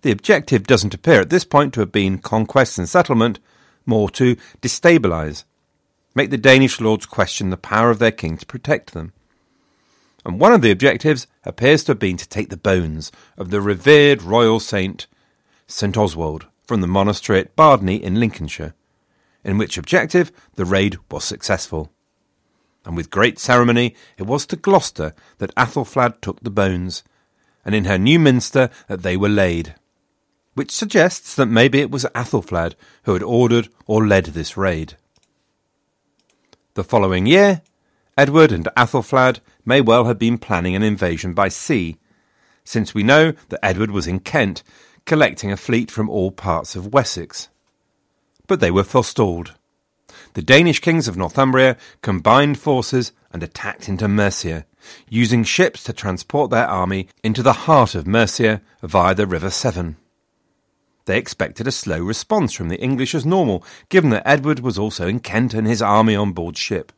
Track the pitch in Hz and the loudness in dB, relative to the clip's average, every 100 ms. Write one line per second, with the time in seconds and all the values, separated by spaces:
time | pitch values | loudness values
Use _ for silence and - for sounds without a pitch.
0 | 143 104 - 190 - 120 98 123 104 - | -2 -2 2 0 2 -2 2 2 2 -4
1 | - 143 90 175 - 143 143 123 98 - | 4 4 4 0 2 2 2 -2 -2 0
2 | 98 95 - 110 107 135 127 - 87 - | -2 -2 -4 -4 0 0 0 -2 -2 0
3 | - 123 113 104 _ _ _ _ - 110 | 2 2 0 -2 _ _ _ _ -4 -2
4 | 104 - 127 120 - _ 123 - 170 170 | -2 0 0 0 -8 _ -8 0 4 4
5 | 104 82 78 73 - _ _ _ _ _ | 2 -2 -6 -10 -18 _ _ _ _ _
6 | _ - 139 131 131 131 131 - 110 107 | _ -4 -4 0 4 6 4 0 -2 -2
7 | - - 95 - 98 90 - 104 117 110 | -4 -4 -4 -4 -6 -8 -4 0 2 2
8 | 113 110 82 80 - 120 - 147 - 85 | 0 0 -8 -8 -12 -14 -4 -4 -4 -14
9 | 85 _ _ _ _ _ _ _ _ _ | -14 _ _ _ _ _ _ _ _ _
10 | _ _ - 90 180 233 117 95 135 - | _ _ -12 2 4 6 4 4 2 2
11 | 156 143 - _ - - 127 156 - 104 | -2 -2 -6 _ -16 -2 2 2 2 -2
12 | 101 90 - - - 85 104 92 85 78 | -2 -4 -8 -8 -8 -6 0 0 -2 -6
13 | 78 _ _ - 90 104 101 95 131 151 | -12 _ _ -16 -6 -4 -2 0 6 8
14 | 143 135 87 110 113 110 107 101 95 - | 8 2 0 2 2 2 -2 -4 -4 -8
15 | - _ _ _ _ _ _ - 104 98 | -18 _ _ _ _ _ _ -6 -4 0
16 | 104 80 80 76 - _ _ 117 90 95 | 0 -2 -8 -8 -14 _ _ -4 0 0
17 | 98 101 - 98 - - 156 131 98 101 | 0 -2 0 -2 -2 4 6 6 2 -4
18 | - 95 117 - 78 - 78 - _ _ | -2 -2 -2 -4 -12 -10 -14 -16 _ _
19 | _ _ _ _ 98 98 107 - - 185 | _ _ _ _ -6 -4 -4 -6 -2 -2
20 | 156 180 175 _ _ - 90 95 98 92 | 2 0 0 _ _ -8 -2 0 0 -2
21 | _ 73 - - - 95 - 80 78 _ | _ -10 -10 -10 -4 -4 -4 -10 -10 _
22 | _ _ _ _ _ _ _ _ - 85 | _ _ _ _ _ _ _ _ -12 -10
23 | 80 95 117 107 - 123 120 120 120 - | -6 0 0 -2 2 4 4 2 0 -6
24 | _ _ 98 143 - 170 - 196 - - | _ _ -6 -6 -6 -6 2 2 2 -8
25 | 78 - _ _ 101 - 123 - 120 - | -10 -10 _ _ -8 -2 -2 -2 -4 0
26 | 123 113 - - - 101 98 90 92 - | -2 -2 -10 -10 -6 -2 -2 -2 -6 -10
27 | _ _ _ _ _ _ - 107 95 95 | _ _ _ _ _ _ -4 -2 0 0
28 | 104 165 151 127 - 135 127 - _ 98 | 4 4 4 2 0 0 0 -4 _ -8
29 | 92 92 104 104 92 82 80 - _ _ | -4 -2 0 2 0 0 -6 -14 _ _
30 | _ _ _ _ _ - 139 - 214 180 | _ _ _ _ _ -8 -8 -6 -2 2
31 | 170 - - - 131 113 127 135 143 135 | 2 0 -10 -2 0 4 4 4 -2 -4
32 | - - 120 120 90 87 82 - _ _ | -6 -6 -4 -4 -4 -4 -4 -8 _ _
33 | - 95 98 117 123 117 117 _ - 107 | -4 -2 0 2 4 2 -2 _ -2 0
34 | 107 98 80 76 78 - 95 82 78 - | 4 2 2 -8 -10 -4 -4 -4 -8 -14
35 | _ _ _ _ _ _ _ _ _ _ | _ _ _ _ _ _ _ _ _ _
36 | _ _ _ _ _ _ _ - 95 117 | _ _ _ _ _ _ _ -10 -2 0
37 | 95 92 98 175 202 175 _ _ _ _ | 2 0 2 4 4 2 _ _ _ _
38 | _ - 139 151 156 95 82 - 120 135 | _ 0 2 6 4 4 -2 0 0 0
39 | 110 131 127 123 _ _ - 131 117 117 | 0 2 2 0 _ _ 0 2 4 4
40 | 117 113 113 117 - 90 90 92 107 104 | 4 0 -2 -2 -4 -4 -2 0 0 0
41 | 92 82 90 87 98 - - 135 85 80 | -2 -4 -6 -2 -2 -4 -4 -2 -2 -10
42 | _ _ _ _ _ _ - 117 104 110 | _ _ _ _ _ _ -8 -4 -4 -2
43 | 104 143 160 151 _ - 101 92 107 98 | 4 4 4 0 _ -6 -4 -2 -2 -4
44 | 87 92 - 151 104 85 _ _ _ _ | -4 -6 -4 -2 -2 -4 _ _ _ _
45 | - 156 131 - 101 98 - 117 117 - | -4 0 0 -2 -8 -8 -2 -2 -2 -6
46 | 107 104 95 95 98 82 - - 95 135 | -4 -2 -4 -4 -4 -4 -6 -12 -2 0
47 | 120 - 82 - - _ _ _ _ _ | 0 -6 -12 -16 -18 _ _ _ _ _
48 | _ _ _ _ _ 185 85 90 95 131 | _ _ _ _ _ 0 2 2 2 0
49 | 117 - 104 85 85 - _ _ _ _ | 0 -2 -2 -2 -12 -18 _ _ _ _
50 | _ - - - 85 135 170 147 - 165 | _ -20 -14 -12 4 6 6 2 0 0
51 | 123 92 90 - 135 127 131 123 - _ | -2 -4 -4 0 2 4 2 2 -10 _
52 | - 92 80 123 143 139 - 135 120 131 | -4 -2 4 4 4 -2 -2 -2 0 -2
53 | 117 _ _ - - - 101 - - 95 | -4 _ _ -12 -12 -10 -12 -12 -8 -4
54 | 104 104 101 - 90 80 - _ - - | 0 0 0 -2 -8 -8 -12 _ -20 -20
55 | _ 110 120 120 110 - 180 - - - | _ -2 2 2 0 0 0 -2 -14 -10
56 | 104 92 - 143 147 117 117 92 90 98 | -6 -8 -6 -2 0 0 0 -2 -2 -4
57 | 92 _ 110 110 127 123 - 156 117 95 | -8 _ -4 0 0 0 2 4 4 0
58 | 78 113 110 - 113 107 _ _ - 98 | -2 0 0 0 -2 -2 _ _ -2 0
59 | 87 95 101 85 95 - 127 90 87 76 | 2 2 -2 -2 -6 -4 -4 -4 -8 -10
60 | _ _ _ _ _ _ _ _ _ _ | _ _ _ _ _ _ _ _ _ _
61 | - 98 113 - 80 - 117 - - 80 | -4 -4 -4 -8 -8 -6 -8 -6 -6 -6
62 | 90 113 - 214 143 - 85 85 127 131 | -4 -8 -2 -2 -2 -4 -8 -6 -4 -4
63 | 131 160 127 185 151 92 - - _ 185 | -4 -4 -2 0 0 -2 -6 -20 _ 2
64 | 160 107 - 151 139 147 123 98 107 - | 2 0 2 0 0 -4 -4 -4 -6 -4
65 | 87 113 - 110 123 110 110 113 107 104 | -4 -4 -4 -4 -2 -2 -2 -2 2 4
66 | 110 104 104 90 85 78 - 95 73 | 4 2 -2 -4 -8 -8 -6 -8 -8